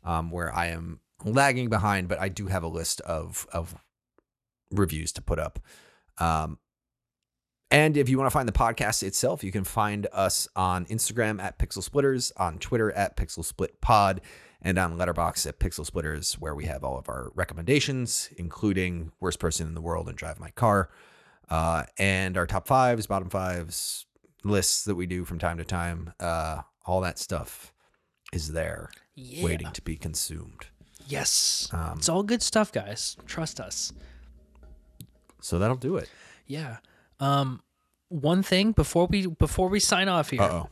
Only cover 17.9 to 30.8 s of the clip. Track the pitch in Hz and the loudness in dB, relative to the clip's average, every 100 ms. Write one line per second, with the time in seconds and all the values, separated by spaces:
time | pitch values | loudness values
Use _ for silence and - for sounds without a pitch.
17.9 | 131 120 - - - 87 - 104 95 90 | -2 -2 -4 -6 -8 -10 0 0 2 0
18.9 | 85 80 _ 90 - 82 78 80 82 82 | -2 -8 _ -4 0 -2 -2 -4 -6 -4
19.9 | 85 82 82 82 78 - - 120 101 92 | -4 -4 -10 -10 -10 -14 0 4 4 2
20.9 | - - - _ _ _ 80 82 82 65 | -6 -20 -20 _ _ _ 0 2 0 -4
21.9 | - 98 95 95 92 87 95 - 135 127 | 0 2 2 0 0 0 0 4 6 6
22.9 | 120 104 98 92 98 92 90 85 - - | 4 0 -2 -2 -4 -2 -4 -6 -6 -6
23.9 | - - _ _ _ 98 104 90 - - | -8 -12 _ _ _ 2 2 4 2 0
24.9 | 90 90 90 85 85 85 85 80 90 85 | -2 -2 -4 -4 -2 -2 -2 -4 -2 -2
25.9 | 85 85 - 87 82 78 78 - _ - | -4 -10 -6 -2 -2 -2 -6 -10 _ -2
26.9 | 92 90 - - 85 - - - _ _ | 0 0 -4 -4 -6 -6 -14 -20 _ _
27.9 | _ _ _ - 87 78 80 80 78 - | _ _ _ -8 -6 -4 -4 -4 -6 -12
28.9 | - _ - 127 123 85 80 82 - - | -18 _ -20 -16 -4 -2 -2 -4 -8 -8
29.9 | 80 - 80 - 78 80 - - _ | -6 -6 -4 -6 -8 -12 -18 -20 _